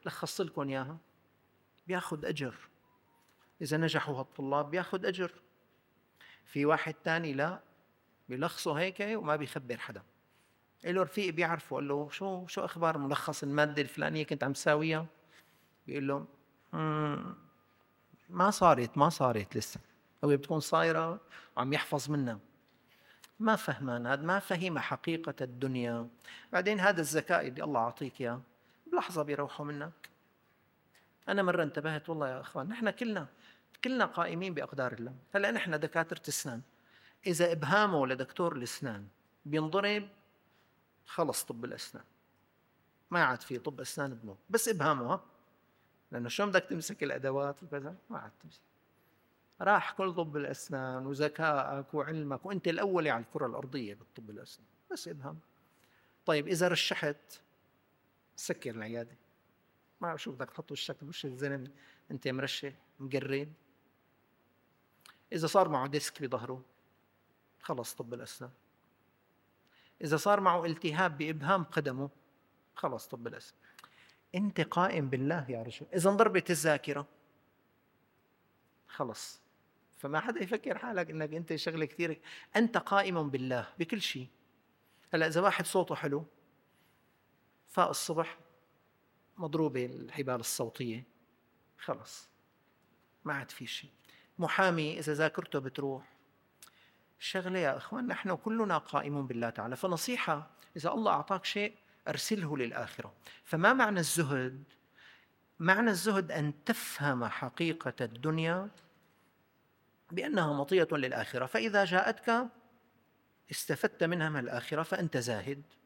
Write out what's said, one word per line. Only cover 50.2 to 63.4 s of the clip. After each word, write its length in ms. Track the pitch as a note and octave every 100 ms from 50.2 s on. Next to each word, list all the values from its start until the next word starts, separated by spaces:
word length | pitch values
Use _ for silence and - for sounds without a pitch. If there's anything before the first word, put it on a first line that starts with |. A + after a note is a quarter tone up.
| E3 D3
الأسنان 720 | C#3+ C#3 - C#3 C3 B2+ C3+
وذكائك 880 | C#3 D3+ D3+ D#3+ C#3+ C#3 C#3 C3+
وعلمك، 520 | D3+ C#3 D#3+ D3 C3+ F#3+
وأنت 220 | G3 F3
الأول 400 | E3+ G3+ F3+ D#3
على 160 | A#2
الكرة 220 | A#2 - B2+
الأرضية 480 | A2+ C3+ C#3 G#2+
بالطب 360 | G2+ - - A2
الأسنان، 380 | G#2+ - - _ _ _
بس 180 | F#4+ -
إبهام. 300 | D#3+ C3+ D#3+ - _ _ _ _ _ _ _ -
طيب 220 | D#3 D3
إذا 200 | E3+ F3+
رشحت، 720 | E3 - F3+ D3+ D3 _ - _ _ _ _ _ _ _ _ _ -
سكر 340 | - F3 C3
العيادة، 460 | A2+ G#2+ A#2 A#2 - _ _ _ _ _ _ _ _
ما 160 | E3+ D#3
شو 160 | -
بدك 180 | B2+ C3
تحط 220 | - D#3+
وشك 320 | C#3+ - C#3+
بوش 200 | C#3+ E3
الزلمة، 460 | D3 B2+ C#3 C#3 B2+ - - - _
أنت 180 | C3+ C3+
مرشح، 440 | C3 C3+ - C#3 C3 _ _
مقرد. 520 | C3+ C3+ C3 C#3